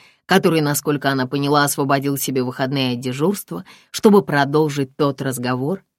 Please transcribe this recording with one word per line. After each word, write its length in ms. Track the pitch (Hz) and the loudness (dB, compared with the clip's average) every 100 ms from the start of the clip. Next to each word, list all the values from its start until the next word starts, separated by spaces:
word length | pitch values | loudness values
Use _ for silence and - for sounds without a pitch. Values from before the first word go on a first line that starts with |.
| _ _ - | _ _ 0
который, 340 | 190 185 160 | 2 4 2
насколько 520 | 147 147 156 143 139 | 0 -2 -2 -2 0
она 160 | 135 127 | -2 -2
поняла, 360 | 143 143 147 | -2 2 2
освободил 540 | 143 151 139 139 139 139 | 2 0 0 0 -2 -4
себе 260 | - 131 | -4 -4
выходные 500 | 127 120 131 139 127 | -4 -4 -4 -2 -2
от 60 | 120 | -4
дежурства, 640 | 127 127 170 208 - 170 - - _ | -6 -2 -2 -2 -8 -14 -14 -20 _
чтобы 300 | - 220 202 | 2 6 6
продолжить 760 | 190 147 139 151 156 143 131 - | 4 0 2 2 0 -2 -4 0
тот 240 | 143 139 | -2 0
разговор, 640 | 135 123 123 127 139 196 _ | -6 -4 -4 -4 -4 -6 _